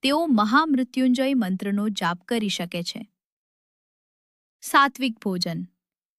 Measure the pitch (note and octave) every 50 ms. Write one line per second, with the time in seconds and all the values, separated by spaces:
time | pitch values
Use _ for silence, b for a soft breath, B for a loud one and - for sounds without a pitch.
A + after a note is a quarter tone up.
0 | - C4 C#4+ D#4 E4+ D#4+ C4 G#3+ G#3 G#3 A#3 C#4+ D#4+ D#4+ C#4 B3 C4 B3 - C4
1 | C4 B3+ B3 C4 C4 C4+ C#4 B3+ G#3 F#3 F#3+ F#3 - G3+ G3+ G3+ G#3 A3 G3+ -
2 | F#3+ E3+ F3 F3 _ - A#3+ A#3 A3 G3+ F#3 - F3 F3 - F3 E3+ - - -
3 | - - _ _ _ _ _ _ _ _ _ _ _ _ _ _ _ _ _ _
4 | _ _ _ _ _ _ _ _ _ _ _ _ - - - D4 C#4 C#4 C4+ -
5 | C4 B3+ A3 - - G3+ F#3 F3+ F3+ F3+ E3 E3 F3+ F3 _ _ _ _ _ _
6 | _ _ _